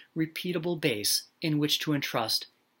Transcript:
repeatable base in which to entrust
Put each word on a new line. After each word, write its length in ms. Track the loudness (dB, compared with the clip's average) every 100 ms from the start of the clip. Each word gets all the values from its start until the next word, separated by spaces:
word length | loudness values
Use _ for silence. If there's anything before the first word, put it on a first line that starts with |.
| -8 -2
repeatable 640 | -2 -2 -4 -2 -2 0
base 440 | 0 0 0 0 -2 -4
in 160 | 0 2
which 200 | 2 2
to 140 | 0
entrust 540 | 0 0 0 0 -2 -4 _ _ _